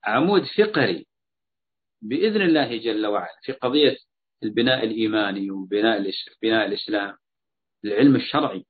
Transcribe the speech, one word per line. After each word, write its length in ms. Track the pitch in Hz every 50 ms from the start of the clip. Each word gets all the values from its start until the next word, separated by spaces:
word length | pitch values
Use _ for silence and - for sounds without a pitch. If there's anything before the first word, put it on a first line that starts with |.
| -
عمود 400 | 104 107 123 156 185 208 185 - - - -
فقري 500 | 208 208 - 156 135 101 90 78 - _ _ _ _ _ _ _ _ _ _ _ _ _ _ _ _ _ _ _
بإذن 400 | - 107 120 156 190 220 208 214
الله 360 | 196 175 160 151 139 117 120 113
جل 280 | 107 113 107 107 107
وعلا 340 | 104 104 101 87 - - _
في 100 | - -
قضية 460 | 131 - - 123 127 151 147 127 - - _ _ _ _ _ _ _ _ -
البناء 400 | 110 107 113 117 127 131 127 113
الإيماني 680 | 110 110 113 113 110 107 110 104 101 98 98 98 98
وبناء 460 | 98 98 95 92 101 104 107 113 113 101
الإس-، 400 | 98 98 92 - - - _ _
بناء 240 | - 110 113 113 104
الإسلام، 520 | 98 101 - - - 107 104 101 98 98 _ _ _ _ _ _ _ _ _ _ _ _ _ -
العلم 300 | 104 101 104 131 143 135
الشرعي. 500 | 117 - - - 143 151 131 98 95 90 _